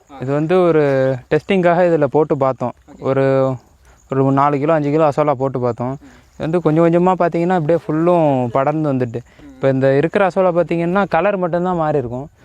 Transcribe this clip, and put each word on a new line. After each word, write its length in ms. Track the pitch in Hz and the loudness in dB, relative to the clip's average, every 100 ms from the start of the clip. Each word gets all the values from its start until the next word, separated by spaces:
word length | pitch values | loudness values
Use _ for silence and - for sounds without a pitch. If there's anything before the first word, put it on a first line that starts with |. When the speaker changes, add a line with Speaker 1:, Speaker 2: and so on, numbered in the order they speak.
| - | -16
Speaker 1:
ஆ. 80 | - | -10
Speaker 2:
இது 120 | 127 | -4
வந்து 280 | 143 156 185 | -2 0 2
ஒரு 540 | 175 156 143 135 131 127 - | 4 2 2 2 0 -2 -2
டெஸ்டிங்காக 560 | 151 - 196 175 170 180 | -2 0 2 2 4 2
இதுல 180 | 160 | 2
போட்டு 320 | 143 147 156 147 | 2 2 0 0
பார்த்தோம். 360 | 135 131 123 - - | -2 -2 -6 -8 -20
Speaker 1:
ஓகே. 80 | - | -8
Speaker 2:
ஒரு, 540 | 131 135 135 135 131 127 _ _ _ _ - | -2 0 2 2 0 -4 _ _ _ _ -6
ஒரு 220 | 135 135 | 0 2
நாலு 260 | 135 143 143 | 2 2 2
கிலோ, 140 | 147 | 0
அஞ்சு 180 | 160 143 | 0 0
கிலோ 180 | 151 156 | 0 2
அசோலா 260 | 139 151 | 2 0
போட்டு 260 | 131 135 131 | 0 -2 -2
பார்த்தோம். 300 | 123 117 127 | -4 -4 -6
Speaker 1:
ம். 80 | 135 - - _ | -8 -14 -20 _
Speaker 2:
இது 100 | - | -10
வந்து 220 | 147 170 | -4 -2
கொஞ்சம் 260 | 160 156 170 | 0 2 2
கொஞ்சமா 240 | 170 180 | 2 2
பார்த்தீங்கன்னா, 380 | 180 170 170 170 | 0 0 0 -2
அப்படியே 300 | 185 151 170 - | 0 0 -2 -2
ஃபுல்லும் 640 | 156 170 175 151 131 123 | -2 0 2 2 0 0
படர்ந்து 440 | 135 139 156 151 | 0 0 -2 -2
வந்துட்டு. 280 | 131 123 117 - - | -2 -4 -6 -14 -20
Speaker 1:
ம். 60 | 143 | -20
Speaker 2:
இப்போ 200 | - 135 | -4 -2
இந்த 280 | 131 135 139 | 2 2 2
இருக்கிற 300 | 165 202 190 | 0 0 0
அசோலா 260 | 190 185 | 0 0
பார்த்தீங்கன்னா, 560 | 170 165 170 170 190 190 | 0 0 -2 -2 -2 0
கலர் 280 | 160 190 202 | 0 0 -2
மட்டும்தான் 400 | 180 175 180 175 | -2 -2 -2 -2
மாறி 220 | 156 147 | -2 -2
இருக்கும். 300 | 120 123 147 _ | -4 -8 -12 _